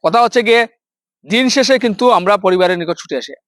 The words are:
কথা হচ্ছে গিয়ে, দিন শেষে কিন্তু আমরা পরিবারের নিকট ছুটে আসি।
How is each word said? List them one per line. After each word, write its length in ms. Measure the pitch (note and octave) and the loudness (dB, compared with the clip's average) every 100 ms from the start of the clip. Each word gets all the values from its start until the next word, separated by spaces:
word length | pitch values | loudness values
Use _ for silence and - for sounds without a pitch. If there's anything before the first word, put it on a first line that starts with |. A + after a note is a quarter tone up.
কথা 200 | D#3+ A3+ | 0 0
হচ্ছে 200 | A#3+ B3 | 2 0
গিয়ে, 240 | A3 A#3 A3+ _ _ _ _ _ - | 2 0 0 _ _ _ _ _ -4
দিন 180 | A3+ C4 | 0 0
শেষে 300 | C#4 A#3+ C4 | 0 0 0
কিন্তু 320 | A#3 G3+ B3 | 0 0 2
আমরা 260 | G#3 F3+ G3+ | 2 2 0
পরিবারের 420 | F#3+ F#3 F3+ F3+ | 2 2 0 0
নিকট 180 | E3 E3+ | -4 -8
ছুটে 180 | - C3+ | -8 -10
আসি। 160 | - - | -10 -20